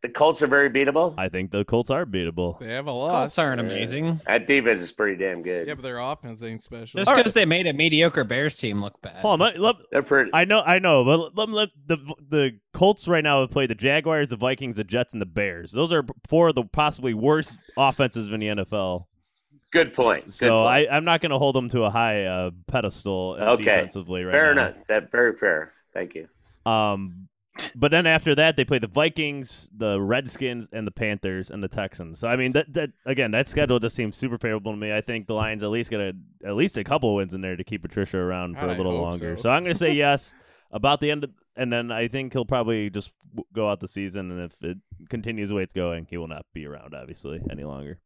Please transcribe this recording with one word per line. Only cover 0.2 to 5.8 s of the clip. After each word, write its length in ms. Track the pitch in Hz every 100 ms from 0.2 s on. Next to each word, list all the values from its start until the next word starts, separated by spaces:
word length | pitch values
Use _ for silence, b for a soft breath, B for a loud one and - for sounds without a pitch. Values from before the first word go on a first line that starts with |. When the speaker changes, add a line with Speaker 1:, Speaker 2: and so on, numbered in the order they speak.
| 151 156
Speaker 1:
are 40 | 147
very 220 | 139 143
beatable? 460 | 127 139 143 175 156
Speaker 2:
I 100 | 95
think 220 | 92 92
the 160 | 101 101
Colts 240 | 117 120
are 160 | 135 175
beatable. 540 | 95 85 85 90 85
Speaker 3:
They 120 | 117
have 140 | 120 147
a 40 |
Speaker 4:
Colts 200 | 123 143
Speaker 3:
loss. 260 | 180 - -
Speaker 4:
aren't 200 | 156 127
Speaker 1:
Yeah. 60 | 113
Speaker 4:
amazing. 540 | 107 113 131 160 165 -
Speaker 1:
That 180 | 117 -
defense 340 | 139 120 104
is 120 | 87
pretty 260 | - 104 92
damn 240 | 95 87
good. 260 | 85 90 85
Speaker 3:
Yeah, 60 |
but 80 | 147